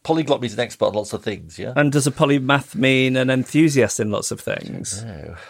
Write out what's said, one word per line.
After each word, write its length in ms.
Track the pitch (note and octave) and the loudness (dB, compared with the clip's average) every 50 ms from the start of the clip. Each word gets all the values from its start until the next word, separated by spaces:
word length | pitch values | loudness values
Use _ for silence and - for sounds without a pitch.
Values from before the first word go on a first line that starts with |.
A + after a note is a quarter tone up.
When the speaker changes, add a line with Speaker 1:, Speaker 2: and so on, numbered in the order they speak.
| - | -2
Speaker 1:
Polyglot 360 | - D#3+ D#3+ D3+ C3 C#3+ A#2+ | 0 0 0 2 2 0 0
means 140 | B2 A#2 - | 0 -4 -4
an 60 | G#2+ | -4
expert 260 | A#2+ - - - G#2+ | -4 -4 -2 0 0
on 80 | G#2 G2 | 0 0
lots 180 | G#2+ G#2 - | -2 -4 -4
of 120 | - G#2+ - | -8 -6 -6
things, 340 | A#2 G2+ E2+ E2 E2 - - | -6 -8 -8 -10 -14 -14 -10
yeah? 140 | F#2+ A2+ B2+ | -10 -4 0
Speaker 2:
And 160 | C#3+ D3 C#3+ | 2 2 4
does 160 | C3+ D3 C3 | 2 2 2
a 60 | C#3+ | 0
polymath 640 | - - D#3 C#3 C#3+ C#3 C3 B2+ C#3 C#3 C3+ - - | 0 2 2 2 2 2 2 2 0 0 0 -4 -2
mean 400 | - C3 C3 C3 C3 C3 B2+ B2+ | 2 2 4 4 4 4 2 2
an 140 | C3 B2+ C3 | 2 2 2
enthusiast 680 | C3 B2+ A#2+ - - D3 D#3+ D#3 C#3 C3+ - A#2+ - - | 2 0 0 2 4 4 4 6 6 4 2 2 2 -2
in 140 | A2+ G#2+ | -2 -2
lots 180 | G2+ - - - | -2 -2 -4 -6
of 100 | G#2+ - | -8 -6
things? 640 | - - - - - - - - - - - G2+ | -6 -6 -6 -6 -8 -10 -10 -10 -8 -8 -10 -10
Speaker 1:
No. 320 | A2+ A2+ F#2 D2 C#2+ D2+ E2+ E2+ - - | -10 -12 -12 -12 -14 -14 -16 -16 -18 -20